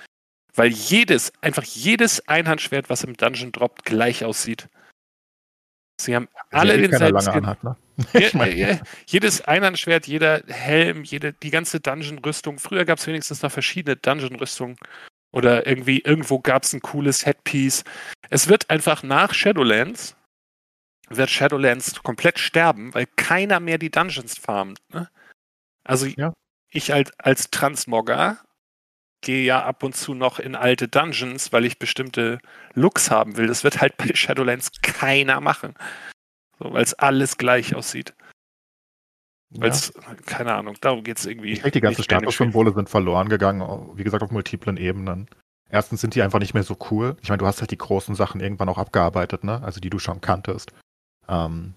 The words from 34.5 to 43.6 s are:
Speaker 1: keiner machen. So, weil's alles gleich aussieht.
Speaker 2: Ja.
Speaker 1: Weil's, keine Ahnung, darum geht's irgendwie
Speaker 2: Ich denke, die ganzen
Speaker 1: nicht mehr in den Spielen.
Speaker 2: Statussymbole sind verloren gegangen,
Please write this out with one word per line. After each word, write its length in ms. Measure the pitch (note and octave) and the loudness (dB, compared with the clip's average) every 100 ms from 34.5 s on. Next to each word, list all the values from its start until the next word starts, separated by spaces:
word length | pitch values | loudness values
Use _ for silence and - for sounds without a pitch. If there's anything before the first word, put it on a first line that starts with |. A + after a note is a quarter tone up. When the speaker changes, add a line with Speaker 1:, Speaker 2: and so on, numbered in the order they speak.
| B2 - - | -2 -6 -4
Speaker 1:
keiner 600 | - - C3+ C#3 C3+ C3+ | -4 -2 2 2 4 2
machen. 320 | D3 D3 - - - - - - _ _ _ _ | 0 -2 -6 -14 -16 -16 -18 -20 _ _ _ _
So, 120 | - | -4
weil's 220 | B2+ A#2+ | 0 0
alles 440 | - C#3 C3+ C3+ - | 2 2 4 0 0
gleich 380 | B2 B2 - - | 2 2 0 -6
aussieht. 380 | - - - - - _ _ _ _ _ _ _ _ _ _ _ _ | -6 -10 -12 -18 -20 _ _ _ _ _ _ _ _ _ _ _ _
Speaker 2:
Ja. 140 | A2+ | -4
Speaker 1:
Weil's, 280 | A#2 C#3 - - - - - | 0 0 -4 -10 -20 -18 -10
keine 280 | - A#2+ | -6 -2
Ahnung, 240 | G#2 G#2 G#2 | -4 -4 -2
darum 240 | C#3 A#2+ | 0 0
geht's 220 | A2 A2+ - | -2 -8 -8
irgendwie 260 | A#2 A2 | -8 -6
Speaker 2:
Ich 80 | G#2+ | -4
denke, 120 | C#3 | 0
die 100 | C#3+ | 2
ganzen 200 | G#2+ G2+ | 2 2
Speaker 1:
nicht 80 | G#2+ | 2
mehr 100 | F#2 | 2
in 60 | A2 | 2
den 60 | |
Spielen. 200 | - A#2+ | 2 2
Speaker 2:
Statussymbole 220 | A2+ A2+ G2 | 4 4 4
sind 140 | F#2+ | 0
verloren 380 | G#2 F#2 F2+ G2+ | 2 2 2 2
gegangen, 640 | G#2+ G2 G2 | 2 2 0